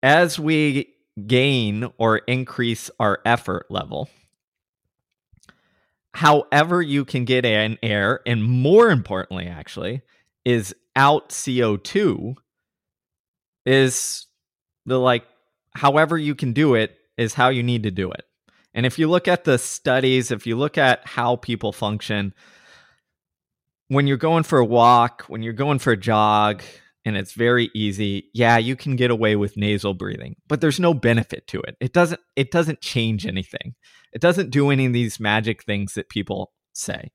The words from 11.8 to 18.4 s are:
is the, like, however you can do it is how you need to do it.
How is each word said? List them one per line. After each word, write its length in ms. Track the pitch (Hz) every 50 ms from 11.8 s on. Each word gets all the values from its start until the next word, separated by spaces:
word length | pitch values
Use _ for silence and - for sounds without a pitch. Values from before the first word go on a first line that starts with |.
| _ - - 190 208 175 104 - 71 107 131 - _ _ _ _ _ _ _ _ _ _ _ _ _ _ _ _ _ _ _ _ _ _ _ _ _
is 600 | 123 131 135 135 131 123 - - - - - - _ _ _ _ _ _ _ _ _ _ _ _
the, 140 | - 127 127
like, 240 | 127 127 123 120 - _ _ _ _ _ _ _ _ _ _
however 420 | - - 143 139 151 160 151 170 165
you 180 | 151 147 147
can 160 | 127 - 127
do 240 | 117 135 156 151 127
it 220 | 113 110 107 _ _ _ _ _ -
is 180 | 120 110 -
how 120 | - 123 127
you 160 | 135 123 117
need 200 | 123 123 117 104
to 80 | 107
do 200 | 92 92 95 90
it. 120 | - - - _ _ _